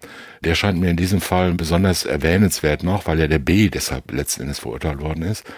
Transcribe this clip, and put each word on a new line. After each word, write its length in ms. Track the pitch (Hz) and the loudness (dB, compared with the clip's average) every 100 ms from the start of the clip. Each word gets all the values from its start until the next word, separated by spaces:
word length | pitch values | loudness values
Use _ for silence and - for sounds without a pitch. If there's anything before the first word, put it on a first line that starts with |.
| - - - - | -20 -20 -20 -6
Der 100 | 82 | -2
scheint 260 | 82 101 85 | 0 0 2
mir 120 | 90 | 2
in 60 | 85 | 2
diesem 220 | 90 92 | 2 0
Fall 340 | - 90 92 | 0 2 2
besonders 520 | 87 82 85 95 85 - | 0 0 2 2 2 -2
erwähnenswert 760 | 73 78 92 98 - 76 76 | 0 2 4 4 2 0 0
noch, 240 | 87 101 - | 0 -2 0
weil 120 | 80 | 2
ja 60 | 76 | 2
der 140 | 78 | 2
B 300 | 65 95 104 | 2 4 4
deshalb 420 | - - 65 - | 0 -4 -6 -6
letzten 320 | - 71 - | -6 -4 -6
Endes 160 | 67 67 | -6 -8
verurteilt 420 | 57 58 82 69 | -8 -6 -4 -4
worden 220 | 78 80 | -6 -4
ist, 220 | 85 110 - | -4 -6 -10